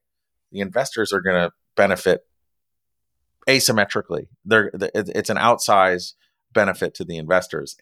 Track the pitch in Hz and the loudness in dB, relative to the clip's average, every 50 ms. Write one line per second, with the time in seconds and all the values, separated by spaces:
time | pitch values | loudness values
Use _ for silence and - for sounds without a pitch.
0 | _ _ _ _ _ _ _ _ _ _ - 98 98 95 92 117 139 - - 117 | _ _ _ _ _ _ _ _ _ _ -8 -8 -8 -4 -4 -4 -4 -4 -4 -4
1 | 107 - 101 95 87 95 92 87 87 85 - _ _ _ _ - 101 98 95 - | -4 -2 -2 -2 0 0 0 0 0 -2 -4 _ _ _ _ 2 2 2 2 0
2 | - 95 90 - - _ _ _ _ _ _ _ _ _ _ _ _ _ _ _ | 0 0 0 0 -2 _ _ _ _ _ _ _ _ _ _ _ _ _ _ _
3 | _ _ _ _ _ _ _ _ - - 135 131 - - 117 110 101 - - 107 | _ _ _ _ _ _ _ _ 0 2 2 2 2 2 2 2 0 0 -2 -6
4 | - - 85 76 - - _ _ - 90 113 110 101 - - 95 98 - - 104 | -6 -6 -6 -8 -8 -10 _ _ -2 2 4 4 4 2 -2 -6 -6 -4 -4 -4
5 | 98 92 - 101 101 - 107 - 98 117 120 117 - - 104 98 95 92 90 90 | -4 -4 -4 -6 -4 -2 -2 2 2 2 2 2 2 2 4 4 4 4 2 0
6 | - - - _ _ _ _ _ _ _ - 113 104 98 90 - 92 80 - - | -4 -10 -18 _ _ _ _ _ _ _ 0 0 0 0 0 -2 -4 -6 -6 -8
7 | 92 82 85 82 78 78 92 90 - - - 78 71 73 - _ | -12 -10 -10 -8 -2 0 0 0 0 -2 -8 -10 -10 -10 -14 _